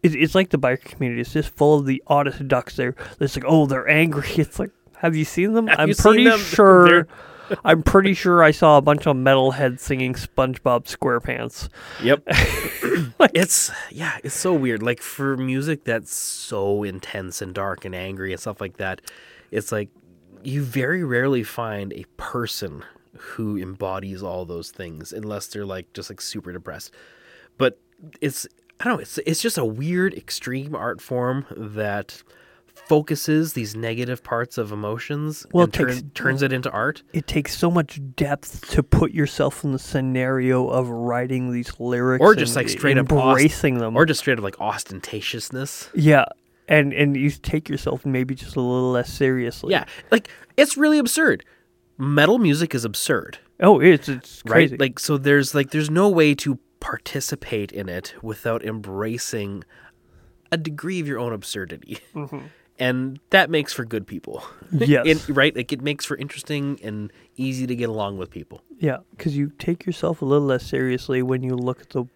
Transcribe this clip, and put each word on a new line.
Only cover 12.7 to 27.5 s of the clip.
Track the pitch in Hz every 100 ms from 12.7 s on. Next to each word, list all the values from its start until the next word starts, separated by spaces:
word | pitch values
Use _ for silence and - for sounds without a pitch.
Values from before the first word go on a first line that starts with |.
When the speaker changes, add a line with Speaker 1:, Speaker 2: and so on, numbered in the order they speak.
| - - 175 135 -
Speaker 1:
Like | 285
Speaker 2:
It's, | 165 180 - - - -
yeah, | 131 160 -
it's | 143
so | - 185
weird. | 170 131 110
Like, | 113 120
for | - - 139 131
music | 131 131 147 147
that's | - 113 -
so | - - - - 107 98 104
intense | 104 92 - 104 92 -
and | 95
dark | 95 98 90
and | 98
angry | 90 95 95 95
and | 90
stuff | - 101
like | 101 -
that, | 95 92 - - - - _
it's | 107 104
like, | 110 101 _ _ _ _ -
you | 127 139
very | 135 135 127 180
rarely | 156 123 135 131
find | 107 - 117 104 98
a | - - -
person | - 127 117 - 95 71 - _ _ -
who | - - 110 104
embodies | 92 95 98 95 98 95
all | 95 92
those | 87 87 80
things | - 90 80 78
unless | 95 107 104 -
they're, | 104 101
like, | 92 87
just, | - 92
like, | 101
super | - - 87
depressed. | 87 - - - - - _ _ - _